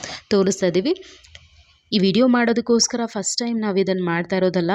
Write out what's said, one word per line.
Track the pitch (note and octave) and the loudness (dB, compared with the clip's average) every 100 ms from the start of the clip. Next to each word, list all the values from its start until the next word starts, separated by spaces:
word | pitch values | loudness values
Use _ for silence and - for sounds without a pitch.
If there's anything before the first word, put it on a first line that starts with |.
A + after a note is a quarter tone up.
| - - - | -14 -14 -2
ತೋರಿಸ್ತಾ | G3+ F#3+ - F#3 | 2 2 0 0
ಇದೀವಿ. | E3+ A#3+ F#4+ - - - - - _ _ _ _ | 0 0 -4 -8 -20 -20 -20 -20 _ _ _ _
ಈ | G#3+ | 0
ವಿಡಿಯೋ | F#3+ G3+ B3+ | 2 4 4
ಮಾಡೋದಕ್ಕೋಸ್ಕರ | A#3+ A#3 A#3 A#3 A#3 - A#3+ | 4 2 0 0 0 0 -4
ಫಸ್ಟ್ | A3+ G#3 F#3+ - | -6 -6 -6 -6
ಟೈಮ್ | A#3+ A3+ | -4 -2
ನಾವ್ | G#3+ F#3+ | -2 0
ಇದನ್ನ | F#3+ F#3 | 0 0
ಮಾಡ್ತಾ | F3 E3+ F3 F#3+ | -2 -2 -2 0
ಇರೋದಲ್ಲ. | F#3 F#3 E3+ | 2 0 0